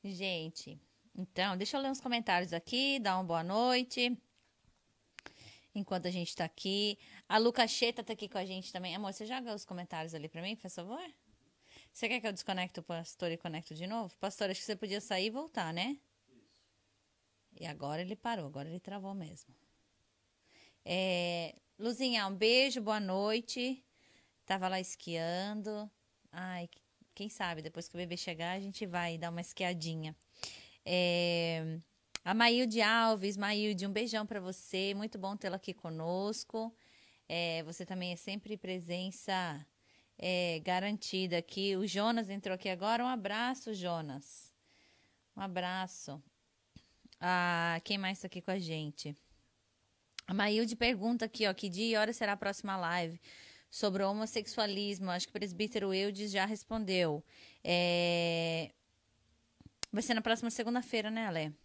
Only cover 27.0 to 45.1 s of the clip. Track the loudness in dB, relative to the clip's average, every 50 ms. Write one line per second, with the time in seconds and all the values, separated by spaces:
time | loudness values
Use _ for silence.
27 | _ _ _ -10 -8 -8 -4 -2 -2 -2 -2 -4 -6 -8 -8 -8 -10 -8 -6 -6
28 | -4 -4 -4 -4 -4 -6 -4 -2 -2 -2 -2 -2 -4 -6 -6 -6 -6 -2 -2 -2
29 | -2 0 -2 -2 -4 -4 -4 -4 -4 -4 -4 0 0 0 0 0 -2 -2 -4 -2
30 | -4 -6 -8 _ -18 _ _ -10 -10 -10 -10 -14 -18 -20 -20 -12 _ 0 2 4
31 | 4 4 4 4 4 4 4 2 2 2 0 0 -2 -2 -4 -6 -8 _ _ _
32 | _ _ _ -8 _ 0 4 6 6 8 8 6 4 4 4 4 6 6 6 6
33 | 6 6 4 4 2 -2 0 0 0 0 2 2 2 2 2 0 0 0 0 0
34 | 0 0 0 0 -2 0 -4 -4 -4 -4 -4 -4 -4 -2 0 0 0 2 0 -2
35 | -4 -4 -6 -4 -4 -4 -4 -4 -4 -4 -4 -4 -4 -6 -8 -6 -6 -6 -4 -2
36 | -2 0 0 0 0 0 -2 -4 -6 _ -4 -4 -4 -4 -8 _ _ -20 -20 -20
37 | -20 -20 -20 _ _ _ -2 0 0 0 0 -2 -4 -6 -8 -8 -6 -6 -4 -4
38 | -2 -2 -4 -6 -6 -6 -8 -8 -6 -8 -8 -8 -4 -4 -4 -4 -4 -4 -4 -4
39 | -4 -6 -6 -8 -4 -2 0 0 0 -2 -4 -6 -10 _ _ _ _ _ _ -20
40 | _ _ _ -6 -2 0 2 2 2 2 0 -2 0 0 0 2 2 0 -2 -2
41 | -4 -2 0 0 0 2 0 0 -2 -2 -4 -2 0 2 2 2 0 0 2 2
42 | 2 4 4 2 0 -2 -6 -6 -2 -4 -4 -2 -2 -4 -2 0 2 2 2 2
43 | 2 0 0 0 -2 -2 -2 0 0 0 -2 -2 -4 -6 -6 -2 -2 -2 0 -2
44 | -2 -4 -6 -8 -10 -10 -14 -14 -14 -16 _ _ _ _ _ _ _ _ _ _
45 | _ _